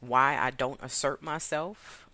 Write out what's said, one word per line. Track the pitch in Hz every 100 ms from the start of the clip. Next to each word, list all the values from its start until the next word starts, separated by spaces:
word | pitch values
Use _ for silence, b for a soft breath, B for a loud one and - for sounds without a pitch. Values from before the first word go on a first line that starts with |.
why | 123 127 139 135
I | 127
don't | 127 131 -
assert | 127 - 139 135
myself, | 156 160 - 151 175 214 - - -